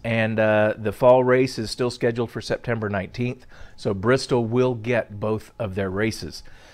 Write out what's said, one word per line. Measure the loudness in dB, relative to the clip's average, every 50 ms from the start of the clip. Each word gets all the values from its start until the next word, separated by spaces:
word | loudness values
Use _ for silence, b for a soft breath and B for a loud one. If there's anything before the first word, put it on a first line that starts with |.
| -4
And, | -2 0 0 0 0 2 2
uh, | 4 4 4 4 4 2 0
the | -2 -4 -4
fall | 0 4 6 8 8 8 6
race | 6 4 4 4 2 -2 -6
is | -8 -6
still | -4 -2 -2 -2
scheduled | -2 -2 -2 0 0 -2 -4 -4
for | -6 -8
September | -6 -6 -6 -4 -4 -4 -4 -4 -4 -4
nineteenth. | -4 -4 -6 -6 -6 -4 -4 -4 -6 -8 -16 B B B B B B
So | B -4 -4 -2
Bristol | 0 2 2 2 2 2 0 0 0 0
will | 0 0 0 2 0 -2
get | -4 -4 -2 -2 -2 -2 -4 -6 -6
both | -4 -4 -4 -4 -6 -10 -10 -8
of | -8 -6 -4
their | -4 -4 -2
races. | -2 -2 -2 -2 -4 -6 -10 -12 -14 -14 -16 B B B B B